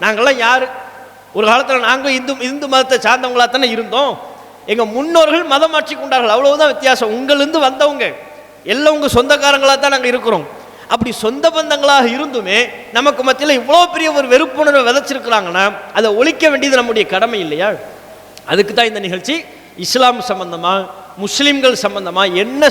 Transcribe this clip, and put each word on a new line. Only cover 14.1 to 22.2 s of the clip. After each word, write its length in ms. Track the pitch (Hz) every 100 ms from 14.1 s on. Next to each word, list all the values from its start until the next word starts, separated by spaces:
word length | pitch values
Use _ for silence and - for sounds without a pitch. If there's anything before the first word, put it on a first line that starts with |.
ஒரு 160 | 285 262
வெறுப்புணர்வை 480 | 254 311 269 294 285 240
விதைச்சிருக்கிறாங்கன்னா, 840 | 269 277 262 233 220 180 180 196 202 -
அதை 200 | 202 220 208
ஒழிக்க 300 | 302 - 311
வேண்டியது 260 | 277 277 262
நம்முடைய 280 | 240 220 190
கடமை 320 | 185 233 220
இல்லையா? 300 | 165 151 202 170 - - - - - -
அதுக்கு 280 | - 170 -
தான் 120 | 233
இந்த 140 | 226 208
நிகழ்ச்சி. 360 | 190 185 233 320 - - - -
இஸ்லாம் 440 | 180 254 247 240
சம்பந்தமா, 680 | - 190 180 170 175 190 185 - - -
முஸ்லிம்கள் 580 | 202 - 285 277 254 226
சம்பந்தமா 480 | 202 202 180 180